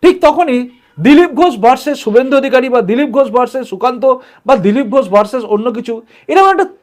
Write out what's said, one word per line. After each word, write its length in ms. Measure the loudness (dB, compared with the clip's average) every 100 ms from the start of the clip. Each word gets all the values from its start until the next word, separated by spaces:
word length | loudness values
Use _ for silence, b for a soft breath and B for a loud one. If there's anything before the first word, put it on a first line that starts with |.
ঠিক 120 | 2 2 0
তখনই 320 | 0 -2 -2 -6 b b -4
দিলীপ 340 | 4 4 4 2
ঘোষ 140 | 0 2 2
ভার্সেস 320 | 2 -2 -6
শুভেন্দু 320 | 0 0 2 0
অধিকারী 260 | 0 0 0 -2
বা 40 | 0
দিলীপ 200 | -2 -2 0
ঘোষ 100 | 0 0
ভার্সেস 280 | -2 -6 -10
সুকান্ত 320 | -4 -4 -2 -2 -2 b b -2
বা 60 | 0 2
দিলীপ 220 | -2 -2 -2
ঘোষ 100 | 0
ভার্সেস 300 | 0 0 -4 -4
অন্য 140 | -4 -4 -6
কিছু, 160 | -8 -10 -12 b b
এরকম 180 | 2 2
একটা 140 | 2 -2 -6